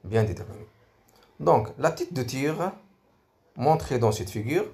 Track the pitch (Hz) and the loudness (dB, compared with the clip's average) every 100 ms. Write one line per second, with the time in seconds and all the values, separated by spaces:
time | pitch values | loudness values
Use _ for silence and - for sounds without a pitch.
0 | 92 110 101 85 - - - _ _ _ | 0 2 2 -2 -10 -14 -18 _ _ _
1 | _ _ _ _ 151 135 110 - 135 - | _ _ _ _ 4 4 2 0 -2 0
2 | 349 131 117 131 143 156 185 - _ _ | -4 -4 -4 -2 -2 0 -4 -4 _ _
3 | _ _ _ _ _ - 131 160 - 127 | _ _ _ _ _ 0 2 2 2 2
4 | 110 104 90 110 107 165 214 | 2 2 -6 -6 -2 -2 -2